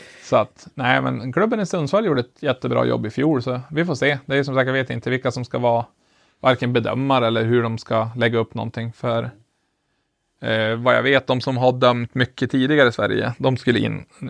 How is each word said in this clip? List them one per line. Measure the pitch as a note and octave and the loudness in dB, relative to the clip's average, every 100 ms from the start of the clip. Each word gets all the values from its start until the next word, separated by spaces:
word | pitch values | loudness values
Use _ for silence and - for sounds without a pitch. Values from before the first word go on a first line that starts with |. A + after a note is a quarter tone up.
| - - | -20 -20
Så | - B2 | -2 0
att, | G#2+ - - | 0 -6 -16
nej, | - B2 C3+ | -4 0 2
men | C3 B2+ B2 | 0 -4 -4
klubben | C#3 A3 A3+ | -2 0 -2
i | F#3+ | -2
Sundsvall | F#3 C#3+ G3 A3 | -2 0 0 0
gjorde | B2+ | 0
ett | A#2 _ | -2 _
jättebra | D3 B2+ B2+ A#2+ B2 | -4 -2 -2 0 0
jobb | A#2+ G#2+ | 0 -2
i | |
fjol, | B2+ D3+ C#3 | -2 0 0
så | B2 B2 B2+ | -2 -6 -6
vi | D3+ F3 | -4 -2
får | B2+ | 0
se. | C#3 C#3 - | 0 -2 -2
Det | C#3 | -2
är | |
som | C#3 C3 | 0 0
sagt, | B2+ | 0
jag | |
vet | C3+ B2+ | 0 -2
inte | A#2+ B2 | -6 -4
vilka | B2+ B2+ | -2 -2
som | B2+ B2 | -4 -6
ska | B2 | -2
vara | A#2+ A#2 A2+ _ _ _ _ _ | 0 0 -2 _ _ _ _ _
varken | C3 B2+ B2 | 2 2 2
bedömare | B2 A2 A#2 C#3 C3 A#2 | 0 0 0 0 2 2
eller | A2+ | 0
hur | A2+ A#2+ | 2 2
de | A#2 A2+ | 0 -4
ska | - A2+ A2+ A#2+ | -2 -2 -2 0
lägga | A#2 A#2 | 0 0
upp | A2+ | -2
någonting. | - A2+ A2+ A#2 | -6 -8 -6 -8
För, | - B2 A#2 A#2+ - _ _ _ _ _ _ _ _ _ _ | -6 -4 -2 -4 -10 _ _ _ _ _ _ _ _ _ _
eh, | A#2 A2 A2 A#2 | -4 -2 -2 0
vad | B2 A#2+ | 2 2
jag | |
vet, | B2+ C3+ - | 4 2 2
de | B2+ | -2
som | C3+ B2 | -2 0
har | B2+ | 2
dömt | B2+ B2+ A#2+ A#2+ B2+ | 4 4 2 0 -2
mycket | B2 - B2+ | -2 -2 -2
tidigare | C3+ C3 D3+ B2+ | 2 4 4 4
i | |
Sverige, | - G#2 G#2+ B2 A#2 | 2 0 0 -2 -2
de | C3 B2 | -2 0
skulle | - A2+ | 0 0
in, | A2 G#2 - - B2 | 0 -4 -12 -14 -8